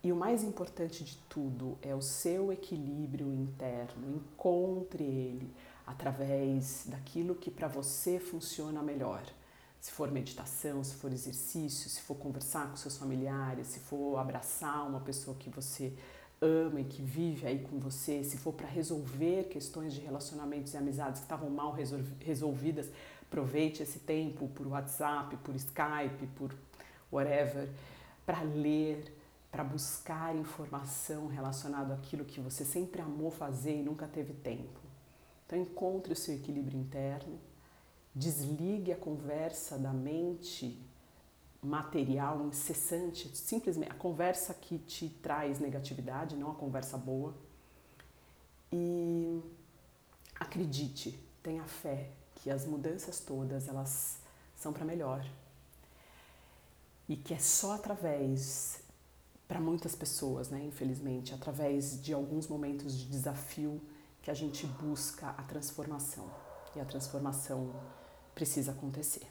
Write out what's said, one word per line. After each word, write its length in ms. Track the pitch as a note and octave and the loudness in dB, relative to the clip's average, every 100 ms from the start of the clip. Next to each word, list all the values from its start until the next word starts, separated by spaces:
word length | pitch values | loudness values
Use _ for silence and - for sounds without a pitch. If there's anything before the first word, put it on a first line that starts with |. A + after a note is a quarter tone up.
E 120 | F3 | 4
o 20 | F3 | 4
mais 280 | F3+ A#3+ | 6 4
importante 600 | G#3 G3 F3+ - E3 D#3+ | 2 0 -4 0 -2 -2
de 140 | D3+ - - | -10 -10 -8
tudo 500 | D3+ C#3 B2 C3 - | -2 -2 0 -2 -4
é 120 | C#3 | -2
o 80 | C#3 | 0
seu 520 | C3+ C3+ E3+ F3+ G3 | 0 0 2 4 4
equilíbrio 760 | F#3+ - E3 C#3 C#3+ D3+ C#3 C#3 | 0 -2 -2 0 0 0 0 0
interno, 800 | C3+ C3+ C3+ C3 A#2+ A#2+ A#2 C3+ D3 | 2 0 0 -2 -2 -4 -4 -4 -4
encontre 880 | C#3+ - F3+ F3 F#3 F#3 F3+ E3 | -4 2 4 6 4 2 -2 -2
ele 500 | D3 C3+ B2+ B2+ C3 - - - - | 0 2 0 -2 -6 -10 -18 -12 -8
através 960 | C3+ C#3 C3+ C#3 C#3 C#3 C3+ C3+ - - | -2 -2 0 2 4 6 4 2 -4 -6
daquilo 480 | C3+ - E3 F3 | -8 -4 0 2
que 160 | F3 F3 | 2 -2
pra 200 | - D#3+ | -2 0
você 500 | C#3 C3+ - F#3 F3+ | 0 0 2 4 2
funciona 640 | F3+ E3+ - - D#3 D3+ | 2 -4 -4 -2 -2 0
melhor. 400 | D3 C#3+ B2 F#2+ - - - - - - | 0 2 0 0 -6 -12 -20 -20 -20 -12
Se 120 | - | -10
for 200 | - D3 | -2 2
meditação, 720 | C#3 B2+ - - - D3 C#3 | 2 0 -4 -4 -2 0 0
se 120 | C3+ - | -2 -2
for 160 | C#3 | -2
exercício, 760 | B2+ - C3 - E3+ D3+ - - | -2 -2 -2 -2 0 0 -2 -4
se 120 | - | -6
for 140 | - C#3+ | -4 -4
conversar 540 | C#3 C3+ - D#3 C#3+ | -2 -2 -2 0 -2
com 60 | C3+ | -4
seus 220 | C#3 C3+ | -6 -2
familiares, 680 | C3+ C3 C3+ C3+ C3+ B2+ - | 0 2 2 2 0 0 -4
se 120 | - | -8
for 380 | - C#3+ C#3+ C3+ | -4 0 2 2
abraçar 680 | C3 B2+ - - D#3 D3 C#3+ | 2 0 -2 -2 0 0 2
uma 140 | C3+ | 0
pessoa 380 | C3+ C3 - C3+ | 0 -2 -4 -6
que 120 | - | -6
você 440 | C#3 C3+ - C3 C3+ - - - - | -6 -4 -2 -2 -4 -12 -16 -18 6
ama 400 | D#3+ D#3+ D#3+ D3 | 8 8 6 2
e 20 | |
que 180 | C#3 C3+ | 0 -2
vive 460 | C3+ C#3 E3+ C#3+ B2+ | -2 2 2 2 2
aí 120 | C#3 | 0
com 200 | C3+ C#3 | 0 -2
você, 440 | C3+ C3+ - C#3+ | -2 -2 0 2
se 140 | C#3 C3+ | 0 0
for 160 | D#3+ | -2
pra 140 | - C#3+ | -2 -2
resolver 800 | C#3 D#3 D#3 C3 C3 E3 F#3 F3 | 0 2 0 0 2 4 4 2
questões 480 | D3 C#3 E3 D#3 | -2 -4 -4 -4
de 80 | C#3 | -4
relacionamentos 720 | D3+ C3+ C#3+ D3+ C#3+ D3 C#3 | -2 -4 -4 -4 -2 -2 -2
e 40 | D3 | 0
amizades 440 | C#3 C3+ C#3 C3 | 0 2 0 -2
que 60 | - | -4
tavam 220 | D#3 C#3+ | -2 0
mal 220 | C#3+ D3 | 0 0
resol-, 320 | D3 C3 C#3 C3+ - | 0 0 0 -2 -4
resolvidas, 680 | D#3+ C#3+ D3+ C3 D3 D3+ - - - - | 0 2 2 2 2 2 -2 -8 -14 -16
aproveite 580 | - D#3 C3 C#3 D#3 D#3 | -4 0 4 6 4 4
esse 180 | D3+ - | -4 -4
tempo 500 | - D#3 D#3 C3+ C#3 | 0 2 2 0 -4
por 180 | C3+ C3+ | -4 -2
WhatsApp, 720 | C#3 C#3 - D3 D3 C#3+ C3+ | -2 -2 2 4 2 0 -6
por 180 | - C3+ | -4 -4
Skype, 720 | C3+ - D3+ D3+ C#3 C#3 C3 - | -2 2 4 4 0 -2 -6 -4
por 180 | C#3 - - - - - - | -4 -4 -14 -18 -18 -18 -2
whatever, 580 | C#3 C#3 C#3+ C#3+ C#3 C#3 - - - - - - | 2 6 6 6 2 -2 -6 -12 -16 -18 -8 0
pra 160 | E3 | 2
ler, 720 | D#3 D3 D3+ D3+ D#3 D3+ - - - - - | 2 4 6 6 6 2 -4 -14 -20 -20 -8
pra 140 | - | -2
buscar 720 | C#3 C#3 - - - D#3+ E3 D#3+ | 0 0 -2 -4 -4 -2 2 2
informação 920 | D#3 - D3 C#3 C#3 - - D3+ D3+ | 0 -4 -4 -4 -4 -4 -2 -2 0
relacionada 680 | C3+ C3+ C3+ D3 C#3+ C3+ | 0 0 0 -2 0 0
àquilo 320 | C3+ - D3 C#3 | 0 -2 -4 -4
que 160 | - | -4
você 240 | B2+ - C#3+ | -4 -2 0
sempre 360 | F3+ F3+ - | 0 0 -2
amou 300 | D#3 D3 D#3+ | -2 0 0
fazer 480 | D#3+ C#3+ C3 C#3 D3+ | 0 -2 0 2 2
e 40 | |
nunca 220 | C#3+ D3+ D3+ | 2 0 -2
teve 280 | E3 C#3 | -4 -4
tempo. 540 | C#3 B2+ A#2 - - - - - - - - - | -4 -4 -4 -6 -10 -16 -18 -20 -20 -20 -20 -2
Então 100 | E3+ | 0
encontre 540 | F3+ - F#3 F#3+ F#3 | 0 2 2 2 0
o 40 | D#3+ | -2
seu 200 | - C#3+ | 0 -2
equilíbrio 420 | C3+ C#3+ C3+ C3+ | 0 0 0 0
interno, 600 | C3 C#3 C3+ C#3+ D3 E3 - - - - - - - | -2 0 0 0 -4 -10 -12 -20 -20 -20 -20 -20 -8
desligue 760 | C3+ D#3 C#3+ C#3 D3+ F3 G#3 F3+ | 0 2 2 0 2 2 2 2
a 60 | F3 | 0
conversa 800 | D#3+ D3+ C#3+ D3 D#3+ - - C#3 | 0 -2 0 0 0 -2 -4 0
da 160 | C3 | 2
mente 840 | C3 C3+ D#3+ F3 E3+ - - B2 A#2+ - - - - - - - - | 2 2 2 2 0 -6 -4 -4 -6 -12 -18 -20 -20 -20 -20 -20 -8
material, 840 | C#3 D3+ D3+ E3 C3 C3+ C#3 D3+ D3 | -2 -2 0 2 4 4 4 2 0
incessante, 840 | C#3+ - D#3+ - E3+ F3 E3+ C#3+ - | 0 -2 0 2 2 0 -2 -6 -6
simplesmente 560 | - A3+ G#3+ D#3+ - | 0 2 2 2 0
a 40 | - | 0
conversa 580 | F3+ D#3 F3+ F3+ - | 0 4 4 4 0
que 240 | F3+ - E3 | -4 -4 -4
te 320 | - - E3 - | -4 -4 -4 -4
traz 380 | D3+ D3 D3 C#3 | 0 2 2 2
negatividade, 760 | C#3+ C3+ C3+ C3 B2+ C3+ D#3 C#3+ | 2 0 -2 -4 -2 -2 -2 -2
não 160 | C#3+ | -2
a 40 | D3+ | -2
conversa 420 | C#3 C3 B2+ C3 | -2 -2 -2 -4
boa. 360 | B2+ C3 D3 C#3 - - - - - - - - - - - - - | 0 0 0 -6 -16 -20 -20 -20 -20 -20 -20 -20 -20 -20 -20 -20 -2
E 680 | F3 F3 F3 E3+ E3+ E3+ E3 E3 - - - - - - - - - | 0 2 2 4 4 2 0 -4 -14 -20 -20 -20 -20 -20 -20 -16 -6
acredite, 800 | - E3+ E3+ C3+ C#3 - - - - - | -4 0 2 2 0 -2 -6 -6 -14 -8
tenha 220 | - D#3+ | -4 -2
fé 460 | D#3+ - D#3 C3+ C3+ - - - | -4 -6 -2 -2 -2 -10 -18 -8
que 140 | C3+ | 0
as 160 | C#3 D3 | 0 2
mudanças 560 | D3 C#3+ F3+ F3+ - | 0 0 0 -2 -6
todas, 480 | - C3+ C3+ C3+ C3+ | -2 -2 0 0 -2
elas 480 | C3+ C3+ - - - - - - - | -2 0 0 0 -4 -10 -20 -20 -8
são 180 | D3+ | -4
pra 100 | D3 | -2
melhor. 420 | D#3+ E3+ C#3+ C3+ C3+ - - - - - - - - - - - - - - - - - - | 0 0 2 0 -2 -8 -18 -20 -20 -20 -20 -20 -20 -20 -20 -20 -20 -20 -20 -20 -20 -18 -6
E 80 | D3 | -4
que 180 | - | -2
é 60 | D#3+ | 2
só 340 | - - G3 | 6 6 6
através, 1080 | G#3 - G3+ E3+ C#3+ C3+ C3+ C3+ - - - - - - - - - - | 0 0 0 2 4 4 4 2 -2 -2 -6 -12 -20 -20 -20 -20 -20 -6
pra 140 | E3+ | 0
muitas 340 | D#3+ E3+ E3 - | 2 2 0 -2
pessoas, 540 | D3 - C#3 B2+ B2+ | -2 0 2 0 0
né, 120 | C3+ D3 | -2 -4
infelizmente, 680 | C#3 C3 C3 C3+ B2+ B2+ | -2 0 0 0 -2 -2
através 680 | C3 - C#3 D3 C#3 C3+ C3 | -4 -4 2 4 4 2 -2
de 120 | D3 | 0
alguns 340 | D3 C#3+ D#3 D#3 | 0 2 0 0
momentos 500 | D3+ C#3+ C#3 C#3+ C3 | -2 0 -2 -2 -2
de 80 | B2+ | -2
desafio 760 | C#3 C3+ C#3 - - D3+ D3+ - - - - - | -2 -2 -2 -4 -2 0 0 -6 -16 -20 -10 -4
que 40 | |
a 20 | |
gente 340 | D3 D#3 C#3 D3 | 0 0 -2 -4
busca 640 | C3 D3+ C#3+ - - D3 | -2 0 0 -2 -4 -6
a 140 | - | -6
transformação. 840 | C3+ D3 C#3+ - D3 C#3+ C#3 - G2 - - - - C#3+ | -6 -4 -4 -4 -4 -2 -4 -4 -8 -10 -12 -14 -10 -6
E 60 | |
a 40 | C3+ | -4
transformação 880 | C3+ C3+ C#3 C#3 C3+ - C3 B2+ C3 C3+ - - - - - | -4 -2 0 2 2 0 0 0 -4 -10 -14 -18 -20 -16 0
precisa 380 | D#3 D3+ C#3 | 2 4 2
acontecer. 520 | C3+ C#3 C3+ D3+ - - | 0 -2 0 0 -2 -6